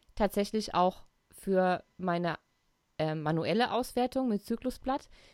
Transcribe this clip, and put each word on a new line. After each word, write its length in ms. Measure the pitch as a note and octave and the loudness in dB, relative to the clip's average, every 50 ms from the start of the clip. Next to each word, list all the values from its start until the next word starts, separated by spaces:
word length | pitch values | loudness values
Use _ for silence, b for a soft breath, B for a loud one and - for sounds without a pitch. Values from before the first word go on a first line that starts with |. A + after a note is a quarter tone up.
| _ _ _ | _ _ _
tatsächlich 640 | - G#3+ G3 - G#3 G3+ - - A3 G#3 - - | 0 0 2 2 0 -2 0 -2 -4 -4 0 2
auch 260 | F3 F3+ F#3 - - - - _ _ _ _ | 2 4 2 2 -2 -8 -20 _ _ _ _
für 520 | - - - G3 F#3+ F#3 F#3 F3+ F3+ - - _ _ | -20 -8 -2 2 2 4 4 4 2 0 -4 _ _
meine, 400 | - F3+ F#3 E3+ F3 F3 E3+ D3+ - _ _ _ _ _ _ _ _ _ _ _ - | -6 -2 -2 0 0 0 -2 -4 -4 _ _ _ _ _ _ _ _ _ _ _ -2
äh, 160 | D#3 D#3 D#3 | -2 -2 -2
manuelle 560 | D#3+ D3+ D#3 E3 D#3+ - C#3+ F3 A3+ A#3+ - | -2 0 0 0 2 2 2 2 2 2 2
Auswertung 580 | - A3+ B3 - - A#3+ B3 B3+ - C4 C4 B3 | 0 -2 -4 -2 -2 -2 -2 0 0 -2 0 0
mit 140 | G#3+ G3 - | -2 -2 -2
Zyklusblatt. 680 | - A#3 - - B3+ - - - C4 C4 D4 - - - - - - | -4 -6 -4 -4 -6 -6 -4 -4 -4 -4 -4 -6 -12 -20 -20 -20 -20